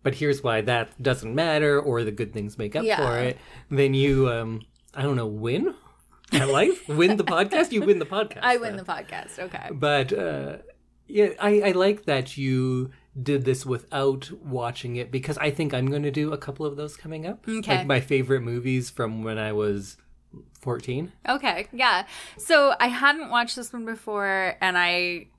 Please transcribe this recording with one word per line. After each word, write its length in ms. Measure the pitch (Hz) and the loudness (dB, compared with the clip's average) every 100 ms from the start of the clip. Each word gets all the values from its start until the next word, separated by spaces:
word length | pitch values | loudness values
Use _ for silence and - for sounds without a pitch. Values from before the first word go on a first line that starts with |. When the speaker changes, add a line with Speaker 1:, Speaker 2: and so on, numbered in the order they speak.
Speaker 1:
"But 120 | 135 | -4
here's 280 | 131 151 139 | -2 0 0
why 200 | 127 110 | 0 0
that 400 | 107 120 113 - | 2 0 -2 -4
doesn't 320 | 127 127 110 | -2 -2 -2
matter," 440 | 127 165 151 151 143 | -2 2 2 4 2
or 240 | - 117 | 2 -2
the 100 | 110 | -2
good 200 | 104 107 | -4 -6
things 240 | 110 104 107 | -4 -8 -6
make 180 | 107 | -4
up 100 | 147 | -2
Speaker 2:
Yeah. 120 | 220 208 | 0 0
Speaker 1:
for 220 | 131 120 | 0 0
it, 180 | 127 123 - - - | -2 -4 -12 -20 -4
then 220 | 139 139 | 2 2
you, 380 | 135 139 135 131 | 4 4 4 2
um, 320 | 117 113 110 - _ _ | 2 -4 -8 -12 _ _
I 80 | - | -6
don't 140 | 139 131 | -2 0
know, 100 | 113 | -2
win 480 | 107 113 151 339 - - _ _ _ - | -4 -2 0 0 -4 -18 _ _ _ 0
at 160 | 143 135 | 2 4
life? 400 | 139 240 370 - | 4 4 2 -2
Speaker 2:
<laughs> 120 | 151 | 4
Speaker 1:
Win 160 | 180 208 | 4 4
the 80 | |
podcast? 480 | 175 165 196 311 339 | 2 2 2 2 2
You 100 | 220 | 2
win 160 | 202 196 | 4 2
the 80 | 160 | 2
podcast, 320 | 190 208 - | -2 -4 -2
Speaker 2:
I 140 | 247 247 | 0 0
win 180 | 226 202 | -2 -8
Speaker 1:
then. 80 | 185 | -8
Speaker 2:
the 60 | |
podcast, 440 | 156 - 87 - - | -8 -8 -12 -12 -12
okay. 280 | 180 90 - | -10 -10 -10
Speaker 1:
But, 400 | 143 147 143 131 | -2 2 2 2
uh, 460 | - 87 76 69 76 - _ _ _ _ | -2 -2 -4 -6 -12 -16 _ _ _ _
yeah, 220 | 208 208 - | 2 2 2
I, 200 | 202 208 | 4 4
I 100 | 202 | 4
like 320 | 180 190 208 | 4 2 2
that 320 | - 139 131 - | 0 0 -2 -4
you 560 | 135 131 131 127 131 - _ 131 | 0 2 2 -2 -4 -10 _ -8
did 240 | 127 143 | 0 0
this 220 | 131 131 131 | 2 0 0
without 640 | 123 - 147 139 135 135 196 | -4 -4 0 0 0 -6 -14
watching 540 | 147 127 120 123 120 | -8 -4 -4 -6 -8
it, 160 | 120 120 | -6 -4
because 260 | 131 135 143 | -4 -4 -2
I 120 | 151 | -2
think 240 | 139 151 | 0 -2
I'm 120 | 131 131 | 0 0
gonna 220 | 143 147 | 0 -2
do 200 | 143 151 | -2 -2
a 60 | 147 | -4
couple 260 | - 135 151 | -8 -6 -6
of 100 | 143 | -6
those 200 | 151 - | -10 -12
coming 300 | 160 160 165 | -12 -10 -10
up. 180 | 233 - | -10 -6
Speaker 2:
Okay. 300 | 220 220 190 | -6 -2 -2
Speaker 1:
Like, 80 | 143 | 2
my 100 | 131 | 0
favorite 420 | 131 139 127 135 | 2 0 2 0
movies 480 | 117 120 123 131 123 | 0 -4 0 -2 -2
from 340 | - 117 110 | -4 -4 -2
when 140 | 110 110 | -4 -4
I 120 | 107 | -2
was 440 | 104 107 101 98 - _ - _ - - _ | 0 0 0 -4 -16 _ -20 _ -20 -20 _
fourteen. 500 | 131 123 - 127 175 - - | -6 -6 -4 -6 -6 -10 -4
Speaker 2:
Okay, 380 | 277 277 175 214 | -2 0 -2 -6
yeah. 340 | 240 254 185 196 - - - | 0 2 2 -2 -12 -18 -12
So 360 | - 320 277 - | 4 6 6 4
I 80 | 240 | 2
hadn't 440 | 240 277 302 294 | 4 2 2 0
watched 260 | 240 240 - | 0 0 -4
this 160 | 233 | -8
one 120 | 247 | -8
before, 680 | 226 226 - 208 202 190 185 - | -8 -8 -4 -2 0 2 0 0
and 180 | 185 180 | 0 2
I 480 | 175 175 175 175 - | 2 2 0 -2 -10